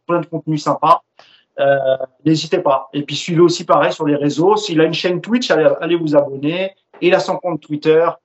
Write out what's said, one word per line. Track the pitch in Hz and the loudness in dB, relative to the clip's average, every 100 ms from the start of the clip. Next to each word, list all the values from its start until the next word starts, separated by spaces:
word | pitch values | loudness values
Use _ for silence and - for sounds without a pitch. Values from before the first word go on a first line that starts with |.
| - | -2
plein | 170 | -2
de | - | -2
contenus | 160 156 151 | -6 -4 -4
sympas. | 151 143 151 165 - _ _ _ _ - | -2 0 2 2 0 _ _ _ _ -2
Euh, | 139 139 135 131 131 _ | 0 2 2 -2 -4 _
n'hésitez | 147 156 - 180 | 0 0 0 0
pas. | 170 170 - | 2 0 -2
Et | 147 | -8
puis, | 143 147 | -8 -8
suivez | - 165 | -2 4
aussi, | 175 175 | 4 2
pareil, | 170 160 165 | 0 2 2
sur | - 147 | 0 -2
les | |
réseaux. | 143 143 139 180 214 | 0 0 2 2 2
S'il | - 160 | 0 0
a | |
une | 165 | 0
chaîne | 165 185 175 | 0 -2 -4
Twitch, | 190 247 247 | -2 -2 0
allez, | 156 147 139 | 0 0 -2
allez | 165 170 | -2 -2
vous | 156 | 0
abonner. | 147 139 135 147 175 190 - _ - | 0 0 -4 -4 -4 -6 -10 _ -4
Et | 170 | 0
il | |
a | 190 | 0
son | 190 180 | 0 -6
compte | 180 156 | -4 -8
Twitter. | - 147 156 156 170 - | -8 -4 2 2 2 -2